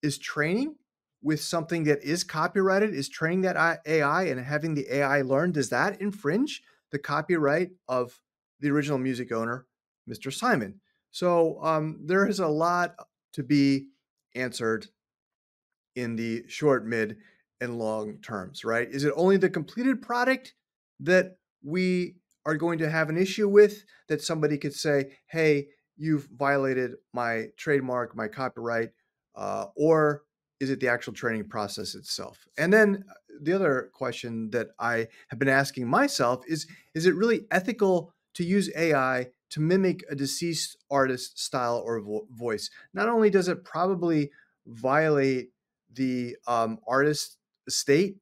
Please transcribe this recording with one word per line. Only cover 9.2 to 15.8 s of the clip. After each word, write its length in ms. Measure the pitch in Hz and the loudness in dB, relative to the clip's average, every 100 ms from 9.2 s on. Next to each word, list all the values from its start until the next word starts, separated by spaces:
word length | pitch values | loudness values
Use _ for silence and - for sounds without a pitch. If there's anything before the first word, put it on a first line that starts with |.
| 123 | -4
owner, 340 | 113 113 123 - _ _ _ - | -4 -4 -6 -10 _ _ _ -16
Mister 240 | 117 135 | -12 -10
Simon? 500 | 135 247 196 101 101 _ _ _ | -4 0 0 -2 -10 _ _ _
So, 500 | - 180 170 165 - | -4 0 4 2 0
um, 360 | 156 160 156 156 147 | -2 0 -2 -8 -2
there 220 | 185 196 | 2 2
is 120 | 190 | 0
a 80 | 175 | 0
lot 480 | 151 170 175 175 - - _ _ | 2 2 2 -2 -6 -20 _ _
to 100 | - | -12
be 440 | 127 143 139 135 135 _ _ _ _ 123 | 0 4 4 2 -2 _ _ _ _ -8
answered 520 | 127 - 117 110 - _ _ _ _ _ _ _ _ _ | -6 -4 -2 -2 -6 _ _ _ _ _ _ _ _ _